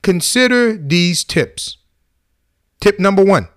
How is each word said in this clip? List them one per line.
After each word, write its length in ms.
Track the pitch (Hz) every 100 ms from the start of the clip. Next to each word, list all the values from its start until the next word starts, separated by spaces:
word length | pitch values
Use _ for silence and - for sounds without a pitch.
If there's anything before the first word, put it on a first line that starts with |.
consider 720 | - 180 - 247 254 247 240 220
these 480 | 143 175 175 170 -
tips. 520 | 170 123 - - - _ _ _ _ _ _ _ _ _ _
Tip 180 | 208 202
number 260 | 196 196
one 260 | 196 180 87